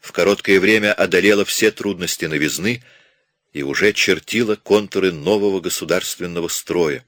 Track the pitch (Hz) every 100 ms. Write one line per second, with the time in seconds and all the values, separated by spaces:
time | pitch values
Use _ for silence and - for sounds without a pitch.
0 | - - 87 101 - 98 98 110 104 -
1 | 95 90 95 104 98 - 110 - 101 92
2 | 87 - 82 78 73 67 95 120 _ _
3 | _ _ _ _ _ 73 69 69 101 104
4 | - 92 - 113 113 107 - 104 101 98
5 | 92 82 73 104 101 95 87 - 80 87
6 | - - 87 85 82 - - 85 82 67